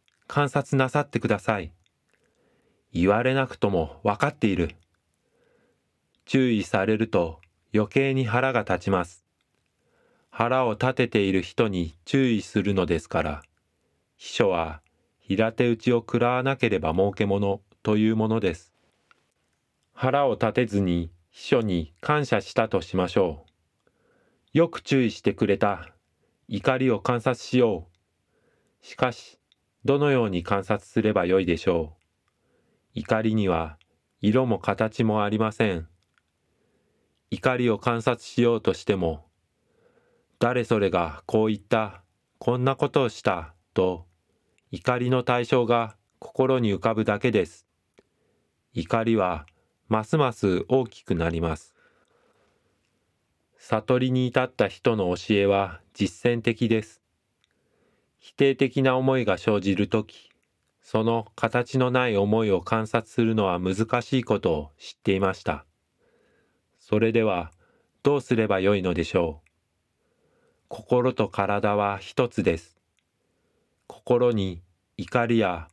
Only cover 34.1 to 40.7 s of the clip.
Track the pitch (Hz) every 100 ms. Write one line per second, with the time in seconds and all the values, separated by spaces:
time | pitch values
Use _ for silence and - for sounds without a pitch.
34.1 | - 101 127 127 98 - 98 110 - 110
35.1 | 107 104 107 110 - 110 85 82 _ _
36.1 | _ _ _ _ _ _ _ _ _ _
37.1 | _ - - 131 127 120 104 123 117 127
38.1 | 120 - - 117 113 101 92 - 98 82
39.1 | 78 - _ _ _ _ _ _ _ _
40.1 | _ _ - 117 127 110